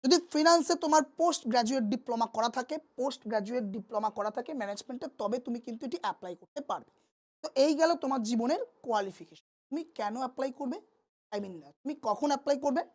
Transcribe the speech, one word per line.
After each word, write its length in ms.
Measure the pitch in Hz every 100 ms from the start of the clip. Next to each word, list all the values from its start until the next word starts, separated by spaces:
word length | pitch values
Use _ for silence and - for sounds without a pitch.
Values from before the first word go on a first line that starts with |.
যদি 120 | 262 349 349
ফিনান্সে 420 | 294 311 339 - 339
তোমার 180 | 320 311 302 -
পোস্ট 240 | 339 302 240
গ্র্যাজুয়েট 320 | 240 226 269 214
ডিপ্লোমা 340 | 226 - 233 226 226
করা 140 | 233 247
থাকে, 200 | 247 311 _ -
পোস্ট 220 | 262 262 214
গ্র্যাজুয়েট 340 | 220 202 247 208 190
ডিপ্লোমা 340 | 190 214 214 214
করা 120 | 208 208
থাকে 140 | 247 302
ম্যানেজমেন্টে, 460 | 202 202 - 254 294 _
তবে 160 | 208 247 247
তুমি 120 | 233 240
কিন্তু 160 | 226 254
এটি 100 | 349
অ্যাপ্লাই 300 | 208 180 180 175
করতে 200 | - - 285
পারবে। 220 | 185 - _ _ _ _ _
তো 40 | 311 -
এই 80 | 285 294
গেল 100 | 320 339
তোমার 160 | 269 269 214
জীবনের 320 | 233 240 349 480 _
কোয়ালিফিকেশন। 600 | 262 220 196 - 165 156 _ _ _
তুমি 140 | 294 330 -
কেন 160 | 208 226
অ্যাপ্লাই 260 | 254 254 269 254
করবে, 200 | 277 349 _ _ _ _ _
I 40 | 208
mean, 120 | 202 170 143 _
তুমি 120 | 269 302 226
কখন 200 | 214 294
অ্যাপ্লাই 220 | 277 285 285
করবে? 180 | 285 269 -